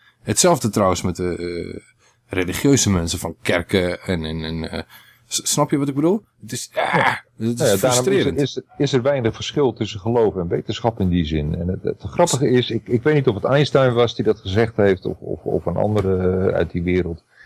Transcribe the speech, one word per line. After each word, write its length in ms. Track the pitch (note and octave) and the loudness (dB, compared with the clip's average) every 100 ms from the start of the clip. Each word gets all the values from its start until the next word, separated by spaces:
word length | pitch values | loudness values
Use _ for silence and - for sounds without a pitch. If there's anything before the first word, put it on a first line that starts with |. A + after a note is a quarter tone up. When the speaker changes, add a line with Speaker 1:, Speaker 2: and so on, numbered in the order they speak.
| _ _ | _ _
Speaker 1:
Hetzelfde 460 | - G#2+ F3+ E3 A2 | -4 2 4 4 2
trouwens 320 | G#2+ F#2+ F2+ | 2 2 2
met 140 | G2 E2+ | -2 -4
de, 200 | F2 D#2 | -4 -4
eh, 440 | F2 F2 F2 F#2 - _ _ _ _ | -6 -8 -10 -14 -18 _ _ _ _
religieuze 640 | F#2 F2+ F#2 C#3+ C#3 G#2+ | -4 -4 0 2 4 4
mensen 280 | F#2 E2 F2 | 0 0 -4
van 180 | F2 - | -8 -6
kerken 600 | - F2+ - G2 F2 F2 | -2 -2 0 0 0 -4
en, 220 | - F2+ | -4 -4
en, 200 | D#2 D#2+ | -4 -6
en, 260 | D#2+ E2 D#2+ | -6 -8 -8
eh, 120 | E2 - - _ _ _ | -10 -12 -20 _ _ _
s-, 140 | - - | -6 -4
snap 180 | - D3 | -2 0
je 80 | D3 | 0
wat 100 | C#3+ | -2
ik 60 | |
bedoel? 300 | C#3 D#3+ G#3+ - _ | 0 0 0 -4 _
Het 120 | G#2+ | -12
is, 180 | B2 - | -12 -8
ah, 200 | - - | -4 -2
Speaker 2:
Ja. 300 | C#3 C3+ A2+ - - | 0 0 -2 -10 -6
Speaker 1:
het 120 | A2+ | -4
is 60 | |
Speaker 2:
Nou 160 | A#2+ C3+ | 0 2
ja, 60 | G2 | 4
daarom 0 | |
is 60 | |
er, 80 | B2+ | 4
Speaker 1:
frustrerend. 480 | B2 B2+ F3+ A#2+ G#2+ | 2 2 2 2 0
Speaker 2:
is, 200 | C#3+ - - - | -2 -4 -12 -4
is 140 | C#3+ | 0
er 100 | C3 | 2
weinig 320 | B2+ C#3 A2+ | 2 0 0
verschil 380 | - - D3+ C3+ | -2 -6 0 0
tussen 280 | A2 G#2+ G#2 | 0 -6 -6
geloof 360 | A2+ A#2+ G#2+ F#2 | -2 2 2 2
en 120 | F2 | -2
wetenschap 520 | B2+ - - A#2 - | -4 -4 -4 -4 0
in 80 | F#2+ | 0
die 160 | F2+ | 0
zin. 300 | D#2 D#2 D2 | 0 -2 -2
En 140 | E2 F2 | -4 -4
het, 140 | F#2+ | -4
het 200 | F#2 - | -6 -6
grappige 460 | G2+ - F3 B2 A#2 | -6 0 0 2 2
is, 200 | B2 - | 2 0
ik, 180 | A2+ - | -6 -2
ik 140 | A#2+ | 0
weet 120 | D3+ | 2
niet 140 | D3+ C3+ | 2 2
of 60 | |
het 100 | G2+ | 0
Einstein 480 | - C#3 C#3 C#3+ C3 | 0 2 2 4 4
was 200 | A#2 A#2 - | 4 2 2
die 80 | |
dat 140 | G#2+ G#2 | 0 0
gezegd 380 | F#2+ G2+ A2 - | -2 0 0 4
heeft 280 | G2+ F#2 - | 2 2 -2
of, 100 | F#2 | -8
of, 240 | F#2 F#2 | -10 -8
of 240 | - F#2 - | -4 -4 -2
een 100 | G2 | -2
andere, 400 | G#2 G#2+ F#2+ F#2 F#2 F#2 F#2+ | 0 2 2 2 2 2 0
eh, 60 | |
uit 160 | F2 E2+ | 0 -2
die 120 | F2+ | -2
wereld. 400 | F2 F2+ E2+ E2 _ _ | 0 0 0 -6 _ _